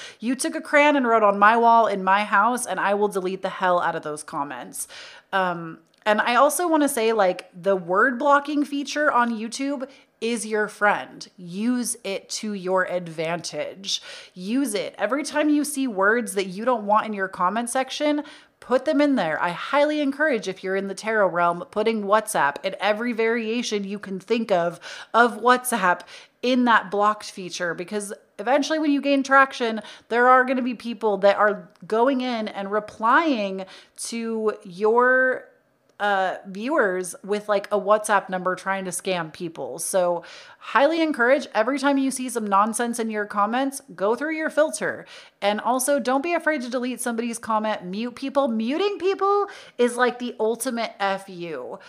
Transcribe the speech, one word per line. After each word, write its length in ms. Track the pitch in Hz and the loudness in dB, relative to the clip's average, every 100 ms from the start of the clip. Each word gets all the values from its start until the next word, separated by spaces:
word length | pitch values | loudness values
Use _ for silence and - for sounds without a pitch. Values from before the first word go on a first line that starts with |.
| - - | -18 -8
You 160 | 220 262 | -4 -2
took 200 | 320 320 | -2 -4
a 60 | |
crayon 360 | 311 294 294 285 | 2 4 6 4
and 100 | 247 | 4
wrote 160 | 226 | 4
on 160 | 208 202 | 4 6
my 160 | 208 233 | 6 6
wall 320 | 233 233 214 | 6 6 4
in 160 | 202 | 0
my 220 | 196 208 208 | 2 2 2
house, 400 | 208 220 247 - | 2 2 0 -4
and 120 | 185 | -2
I 160 | 180 | 0
will 140 | 202 208 | 2 0
delete 360 | 190 185 190 | 0 -4 -4
the 40 | 190 | -6
hell 320 | - 185 175 | -2 2 2
out 160 | 165 165 | 2 -2
of 80 | |
those 200 | 151 147 | -6 -10
comments. 640 | - 160 143 127 139 135 - - - - _ | -8 -8 -8 -8 -12 -12 -14 -14 -20 -20 _
Um, 480 | 196 185 175 165 160 _ _ 214 | -2 0 -2 -8 -14 _ _ 0
and 140 | 214 | 2
I 160 | 214 240 | 2 4
also 320 | 285 294 349 | 4 4 2
wanna 220 | 311 285 | 2 2
say, 240 | 262 220 | 2 0
like, 360 | 220 185 180 - 180 | 4 2 2 -8 -4
the 220 | 180 196 | 0 0
word 420 | 170 185 254 240 | 2 2 2 2
blocking 460 | 294 285 285 294 294 | 4 4 4 -2 -2
feature 440 | 285 277 294 302 | -4 -6 -2 0
on 220 | 247 240 | 2 0
YouTube 560 | 226 226 226 277 285 269 - _ _ | -2 -8 -6 -6 -6 -8 -14 _ _
is 260 | 226 233 214 | -4 -4 -2
your 220 | 214 208 | -2 -2
friend. 600 | - 208 165 131 165 - - | 2 2 2 -2 -14 -20 -18
Use 580 | 175 185 226 247 214 - | -12 -4 -2 -2 -4 -6
it 240 | 196 196 - | -6 -8 -8
to 220 | - 214 | -10 -8
your 340 | 202 180 185 180 | -8 -2 0 0
advantage. 1120 | 180 170 160 160 170 - 151 143 190 196 - - - - | -4 -6 -6 -6 -6 -6 -8 -10 -10 -8 -8 -8 -18 -18
Use 400 | 185 185 247 277 | -14 -4 -2 -2
it. 220 | 202 147 - | -4 -6 -4
Every 260 | 208 269 | -2 -2
time 240 | 285 302 302 | -4 -2 2
you 160 | 294 | 2
see 240 | 285 269 262 | 0 -4 -4
words 460 | 190 196 240 214 | 2 2 2 0
that 140 | 190 190 | -4 -4
you 180 | 180 240 | -4 -2
don't 200 | 240 202 | -2 0
want 200 | 208 214 | 0 0
in 80 | |
your 160 | 208 190 | -4 -6
comment 400 | - 180 214 240 | 0 0 0 -2
section, 540 | 262 254 - 294 294 285 - - _ | -4 -4 -2 0 0 -4 -14 -20 _
put 240 | - 254 277 | -2 0 2
them 140 | 277 | 2
in 140 | 294 | 2
there. 260 | 254 165 151 | 2 0 0
I 120 | 175 | -2
highly 500 | 170 - 285 294 302 | -4 -2 2 2 2
encourage, 460 | 277 277 311 233 185 | -2 0 0 0 -4
if 160 | 185 | -8
you're 140 | 190 190 | -4 -4
in 100 | 196 | -4
the 80 | 190 | -6
tarot 320 | 220 220 190 | -2 2 2
realm, 360 | 170 175 175 - | 4 2 0 -4
putting 340 | 208 214 226 | -2 0 0
WhatsApp 600 | 196 214 214 180 143 - 190 | 2 2 2 2 0 0 -6
in 100 | - | -2
every 340 | 196 214 240 | 0 0 -2
variation 680 | 226 226 233 220 240 233 208 | -2 0 0 -2 -4 -2 -4
you 160 | 196 202 | -4 -8
can 200 | 196 190 | -8 -10
think 320 | - 233 226 | -2 -2 2
of, 280 | 180 170 165 - - - | 2 2 -4 -12 -16 0
of 260 | 220 240 214 | 4 4 4
WhatsApp 600 | 233 247 247 220 185 175 - - - _ | 2 2 2 0 2 0 -2 -20 -20 _
in 240 | 240 254 240 | 0 2 4
that 240 | 214 185 | 4 2
blocked 400 | 202 208 208 - | 2 2 0 -6
feature, 460 | - 180 - 175 160 | -14 -12 -6 -6 -6
because 360 | 175 214 196 214 _ - | -6 -8 -8 -12 _ -8
eventually 400 | 208 285 277 320 | 0 0 2 0
when 120 | 302 | 2
you 100 | 285 | 0
gain 200 | 285 277 | 2 0
traction, 600 | 262 269 269 - 233 220 - - _ | 4 4 4 2 -4 -4 -10 -18 _
there 180 | 233 247 | 4 6
are 180 | 254 254 | 6 6
gonna 180 | 262 | 0
be 100 | 247 | -2
people 440 | 240 233 220 220 196 | -6 -8 -4 -2 4
that 200 | 202 - | 4 6
are 320 | 208 196 170 _ 170 | 4 2 -8 _ -4
going 360 | 220 247 262 | 2 2 2
in 260 | 254 233 208 | -2 -4 -6
and 240 | 196 196 | -8 -4
replying 920 | 214 208 - 220 277 330 240 196 190 190 - - - | -4 -4 -4 2 4 4 0 -2 -6 -10 -16 -20 -14
to 560 | - 233 226 226 214 208 | -10 -6 -4 -2 -2 -4
your, 840 | 196 175 214 233 247 254 254 247 - _ _ _ _ - | -10 -2 2 4 4 4 2 0 -6 _ _ _ _ -4
uh, 380 | 202 196 185 143 196 | 0 2 0 -4 -10
viewers 680 | 190 233 311 208 185 185 - | -10 -2 0 2 0 -4 -10
with, 240 | 190 208 208 | -4 -4 0
like, 200 | 202 208 | -2 0
a 80 | 208 | -2
WhatsApp 480 | 190 214 214 202 190 | 2 2 4 2 2
number 260 | 185 180 | -2 -2
trying 300 | 180 196 196 | -4 -4 -4
to 80 | 185 | -4
scam 400 | 170 - 180 160 | -6 -4 -4 -4
people. 480 | - 175 165 127 147 | -8 -10 -8 -10 -8
So 460 | - 190 175 175 - - - - | -2 0 2 0 -6 -18 -20 -20
highly 420 | - 220 285 330 | -2 4 4 4
encourage, 460 | 320 277 240 269 262 - | 0 2 2 2 2 0
every 240 | 220 277 | 0 2
time 180 | 277 277 | 2 2
you 140 | 269 | 0
see 160 | 254 254 | -2 -6
some 180 | 233 208 | -6 0
nonsense 540 | 196 220 220 240 233 | 2 2 0 -2 -2
in 100 | 226 | -4
your 160 | 214 208 | -4 -4
comments, 560 | 208 208 240 277 269 - 175 | -2 0 0 -2 -6 -14 -4
go 180 | 196 | 0
through 220 | 240 302 311 | 0 -2 -4
your 140 | 311 | -2
filter. 560 | 302 302 311 170 110 - - - _ | 0 0 0 -6 -6 -12 -20 -20 _
And 200 | 202 214 | -2 0
also, 360 | 220 254 254 285 | 0 0 0 0
don't 240 | 233 269 | 2 -2
be 120 | 339 | 0
afraid 300 | 339 320 302 | 0 0 -2
to 60 | 240 | -4
delete 300 | 254 247 240 | -6 -6 -6
somebody's 400 | 240 226 240 226 | -6 -4 -6 -8
comment, 460 | - 220 214 208 180 | -4 -2 -2 -4 -6
mute 300 | 196 240 240 | -8 -8 -8
people. 340 | 269 269 269 | -4 -2 0
Muting 500 | 220 226 311 403 381 | -2 -2 -2 -2 -2
people 480 | 359 381 392 403 392 - - - | -2 0 0 0 0 -8 -18 -2
is, 180 | 247 233 | 0 2
like, 240 | 247 240 | 0 0
the 160 | 247 - | -8 -2
ultimate 540 | 220 233 269 233 226 - | -2 -2 -4 -4 -6 -2
F 300 | 196 190 196 | -2 -2 -6
U, 500 | 180 170 143 120 185 | -12 -8 -8 -10 -14